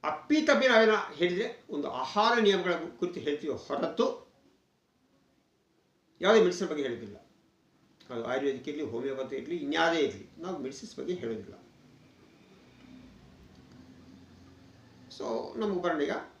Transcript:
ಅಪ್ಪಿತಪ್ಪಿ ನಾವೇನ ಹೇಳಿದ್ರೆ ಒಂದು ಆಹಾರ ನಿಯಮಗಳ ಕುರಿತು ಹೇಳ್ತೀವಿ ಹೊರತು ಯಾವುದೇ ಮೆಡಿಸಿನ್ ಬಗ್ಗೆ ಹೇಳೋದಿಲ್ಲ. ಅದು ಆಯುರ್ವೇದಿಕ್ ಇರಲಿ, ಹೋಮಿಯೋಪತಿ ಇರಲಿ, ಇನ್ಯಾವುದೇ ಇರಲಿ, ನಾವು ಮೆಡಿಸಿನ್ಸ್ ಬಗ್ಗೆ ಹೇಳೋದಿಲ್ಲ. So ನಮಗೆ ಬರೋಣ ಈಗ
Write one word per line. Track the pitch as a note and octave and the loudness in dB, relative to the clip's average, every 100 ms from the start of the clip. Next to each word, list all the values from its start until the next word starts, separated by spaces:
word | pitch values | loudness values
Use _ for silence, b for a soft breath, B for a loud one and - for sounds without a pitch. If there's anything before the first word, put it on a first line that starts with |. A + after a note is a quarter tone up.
ಅಪ್ಪಿತಪ್ಪಿ | D3+ - - D4+ D4+ B3 B3+ | -4 -6 0 2 6 6 6
ನಾವೇನ | A3+ A3 G#3+ - C#3 | 6 6 4 0 -2
ಹೇಳಿದ್ರೆ | F3 F3+ B3 - - | 0 0 -4 -8 -10
ಒಂದು | C#3+ C#3 B2+ | -6 -6 -6
ಆಹಾರ | D#3+ G#3 A3 A#3+ | -4 2 4 6
ನಿಯಮಗಳ | G#3 F#3+ F3 E3 D#3+ - | 6 4 2 -2 -4 -6
ಕುರಿತು | F3 - | -6 -4
ಹೇಳ್ತೀವಿ | C3+ D3 D3+ C3 | -4 -4 -4 -8
ಹೊರತು | - C#3+ E3 - - - - _ _ _ _ _ _ _ _ _ _ _ _ _ _ _ _ _ _ _ | -6 -4 -4 0 0 0 -14 _ _ _ _ _ _ _ _ _ _ _ _ _ _ _ _ _ _ _
ಯಾವುದೇ | F3+ A3 | 6 6
ಮೆಡಿಸಿನ್ | F3+ F3 F3+ | 6 2 -4
ಬಗ್ಗೆ | D3+ | -2
ಹೇಳೋದಿಲ್ಲ. | C3 A2+ G#2+ G2+ _ _ _ _ _ _ _ _ - | -4 -6 -10 -16 _ _ _ _ _ _ _ _ -12
ಅದು | A#2+ | -8
ಆಯುರ್ವೇದಿಕ್ | A#2 B2+ C#3 B2+ C#3 | -4 0 0 -2 -6
ಇರಲಿ, | D3 C#3 | -6 -6
ಹೋಮಿಯೋಪತಿ | A#2 C3+ C3 C3 C3+ | -4 -4 -4 -6 -6
ಇರಲಿ, | B2 F3 | -6 -6
ಇನ್ಯಾವುದೇ | C#3+ D#3+ E3 E3 C#3 | -2 2 2 2 0
ಇರಲಿ, | G2 - - | -2 -16 -12
ನಾವು | E3+ E3 | -10 -8
ಮೆಡಿಸಿನ್ಸ್ | B2+ - A2 - | -8 -10 -16 -10
ಬಗ್ಗೆ | C3+ | -6
ಹೇಳೋದಿಲ್ಲ. | F3+ A#2 G#2+ G2 F#2+ - _ _ - - _ - _ - - - - B3+ B3+ B3+ - - - - - - - - - - - - - - - - - - - - - | -6 -6 -8 -10 -20 -20 _ _ -20 -20 _ -20 _ -20 -20 -20 -20 -20 -20 -20 -20 -20 -20 -20 -20 -20 -20 -20 -20 -20 -20 -20 -20 -20 -20 -20 -20 -20 -20 -20 -12
So | A#3 A3+ - - | -8 -6 -8 -6
ನಮಗೆ | G#3+ F3+ | -4 -2
ಬರೋಣ | F3 D#3 | -2 0
ಈಗ | C#3+ - - - | -2 -4 -8 -20